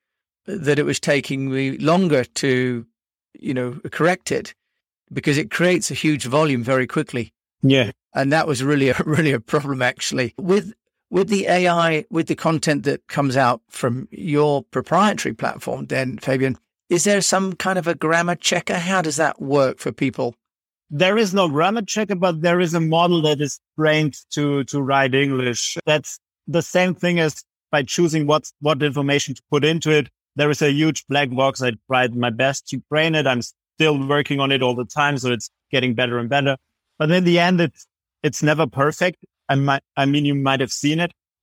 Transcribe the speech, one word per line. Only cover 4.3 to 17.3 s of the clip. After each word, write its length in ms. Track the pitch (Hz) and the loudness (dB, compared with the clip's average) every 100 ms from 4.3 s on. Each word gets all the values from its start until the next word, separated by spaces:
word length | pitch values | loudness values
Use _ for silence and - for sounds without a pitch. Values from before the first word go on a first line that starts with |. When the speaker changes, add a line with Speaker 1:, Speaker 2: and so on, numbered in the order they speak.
Speaker 1:
it 220 | 135 - - _ _ _ _ _ | -6 -6 -16 _ _ _ _ _
because 260 | 131 - 143 | -6 -2 0
it 120 | - | -2
creates 400 | - 175 180 - | 0 2 2 -2
a 40 | |
huge 300 | 139 156 147 | -4 -2 -2
volume 400 | 120 143 156 127 | -2 0 2 0
very 220 | 117 131 127 | 0 -2 0
quickly. 460 | 160 - 123 110 _ _ _ | -4 -4 -6 -8 _ _ _
Speaker 2:
Yeah. 300 | 135 135 107 - _ | 4 4 4 -4 _
Speaker 1:
And 180 | - 139 | -4 0
that 160 | 156 160 | 0 0
was 160 | 120 | -2
really 240 | 135 147 135 | 0 2 2
a, 80 | 123 | 0
<laughs> 40 | |
really 280 | 175 151 156 | 0 2 2
a 80 | 131 | 0
problem, 420 | - 151 139 135 | 0 -2 -2 -2
actually. 520 | 127 - - 131 120 - | -2 -2 -6 -2 -4 -4
With, 340 | 180 202 196 - _ _ _ | 0 0 0 -14 _ _ _
with 180 | 180 196 | -2 0
the 180 | 202 185 | 0 2
A 220 | 175 180 | 2 2
I, 360 | 170 165 156 - | 2 2 0 -2
with 180 | 160 160 | -4 -2
the 60 | |
content 500 | 147 165 160 - 143 | -2 0 0 0 0
that 220 | 139 139 _ | 0 -4 _
comes 280 | - 139 127 | -2 0 2
out 240 | 123 123 _ | 2 2 _
from 400 | - 131 123 - | -4 -4 -4 -8
your 520 | - 165 147 151 143 | -10 -2 2 2 2
proprietary 680 | - 131 120 165 208 - - | -2 -6 0 2 2 2 -4
platform, 520 | 113 123 - - 123 139 | -4 -6 -6 -8 -8 -4
then, 320 | 131 127 - | -4 -4 -6
Fabian, 380 | - 131 135 127 _ _ - | -2 0 0 -2 _ _ -2
is 160 | 175 | 0
there 160 | 202 202 | 2 2
some 320 | - | 2